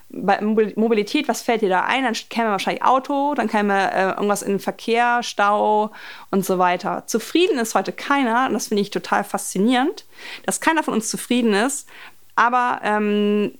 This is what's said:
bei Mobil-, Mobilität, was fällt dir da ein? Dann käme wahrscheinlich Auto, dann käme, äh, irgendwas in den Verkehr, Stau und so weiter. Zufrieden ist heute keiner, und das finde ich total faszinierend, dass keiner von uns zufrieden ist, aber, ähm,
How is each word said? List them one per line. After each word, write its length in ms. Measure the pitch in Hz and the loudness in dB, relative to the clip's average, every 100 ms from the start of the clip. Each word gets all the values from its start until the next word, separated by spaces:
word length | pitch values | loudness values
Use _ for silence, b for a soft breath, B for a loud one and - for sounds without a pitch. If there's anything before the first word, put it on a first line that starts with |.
| B | B
bei 320 | - 185 196 | -4 0 2
Mobil-, 320 | 208 220 214 - | 2 2 0 2
Mobilität, 520 | 220 220 208 302 302 | 2 2 0 0 -2
was 160 | 220 | -2
fällt 180 | - 226 | -2 0
dir 80 | 208 | 2
da 140 | 180 | 0
ein? 200 | - 240 | 2 0
Dann 120 | 262 220 - | 0 -4 -6
käme 200 | 226 226 | -2 -2
wahrscheinlich 340 | 196 202 175 | -2 -2 0
Auto, 520 | - 262 262 285 285 285 | 2 2 2 -2 0 0
dann 120 | 220 | 0
käme, 460 | 214 208 196 190 | 0 2 2 0
äh, 160 | - 190 | 0 0
irgendwas 300 | - 208 202 | 0 -2 -2
in 120 | - | -2
den 60 | 196 | -4
Verkehr, 600 | 196 - - 226 240 240 | -4 -6 -2 0 2 0
Stau 720 | 233 - 202 208 214 214 214 B B B B | -2 0 2 2 2 2 0 B B B B
und 120 | 196 | -2
so 140 | 185 185 | 0 2
weiter. 460 | 180 180 180 180 - | 2 2 -2 -6 -4
Zufrieden 540 | 233 - 320 370 277 | -4 0 2 2 2
ist 160 | 226 202 | 0 -2
heute 160 | 196 | -2
keiner, 560 | - - 285 254 233 262 | -4 -2 0 2 0 0
und 60 | |
das 160 | 208 - | -2 -2
finde 120 | 208 | -2
ich 80 | 196 | -2
total 340 | 185 - 202 | -4 -2 -2
faszinierend, 800 | 196 202 - 190 214 254 277 440 - B B B B | -2 -6 -4 0 2 2 0 -4 -12 B B B B
dass 140 | - | -2
keiner 200 | - 320 | 0 0
von 140 | 277 214 | 0 -2
uns 140 | - | -2
zufrieden 440 | 196 - 247 226 | -4 0 2 4
ist, 340 | 196 247 - - B B B - - | 4 2 -2 -10 B B B -6 0
aber, 440 | 233 247 247 - - | 2 2 0 -2 0
ähm, 680 | 208 208 208 208 208 208 - | 0 2 2 2 2 0 -4